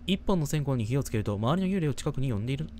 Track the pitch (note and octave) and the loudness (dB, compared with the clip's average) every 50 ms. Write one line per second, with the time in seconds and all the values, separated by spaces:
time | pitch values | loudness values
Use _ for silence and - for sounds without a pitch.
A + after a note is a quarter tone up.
0 | - - G3 - - - G3 E3+ D3 C#3 D#3 D3+ C#3+ C#3 C3+ B2 G#2+ G#2 B2+ C#3+ | 0 0 0 0 2 2 2 2 2 2 0 0 0 0 0 0 0 0 0 0
1 | B2 - - G#2+ G2+ A2 G#2 G2 A2 A#2+ D#3 F#3 F#3+ F#3 G3 G3 D#3 D3 B2+ - | 0 0 0 0 0 0 0 0 2 2 2 2 2 0 0 0 0 0 -2 -2
2 | - D#3 - - C#3 C3+ A2+ G2+ G#2+ B2 C#3 C#3 D#3 - - | -2 -4 -2 -2 -2 0 0 -2 -2 -2 -2 -4 -4 -8 -8